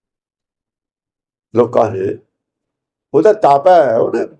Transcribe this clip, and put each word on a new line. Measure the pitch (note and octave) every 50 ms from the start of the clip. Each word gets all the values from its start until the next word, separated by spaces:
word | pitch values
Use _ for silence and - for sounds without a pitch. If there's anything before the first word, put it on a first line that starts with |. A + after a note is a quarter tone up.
| _ _ _ _ _ _ _ _ _ _ _ _ _ _ _ _ _ _ _ _ _ _ _ _ _ _ _ _ _ _ -
ਲੋਕਾਂ | A2 A#2+ A2+ - B2 A#2 G#2+
ਨੇ। | G#2 F#2+ F#2+ F#2+ - - _ _ _ _ _ _ _ _ _ _ _ _ _ _ _ _ _ - -
ਉਹਦਾ | D3 D#3+ G#3+
ਤਾਪ | G#3 G#3+ - C#3+ C#3+ C#3 C#3+
ਹੈ, | F#3 F3+ E3+ C#3+ B2 A2+
ਉਹਨੇ | B2 - - - - - - -